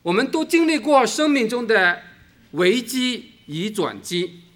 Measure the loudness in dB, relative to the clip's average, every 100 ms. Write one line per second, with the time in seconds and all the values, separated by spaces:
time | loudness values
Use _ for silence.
0 | 0 0 0 -2 0 2 2 0 4 4
1 | 4 0 0 2 0 -2 0 2 2 0
2 | -10 -20 _ _ _ 0 2 2 -2 -4
3 | -2 -4 -10 -20 -12 -6 -6 -2 -4 -4
4 | -6 -4 -4 -10 -20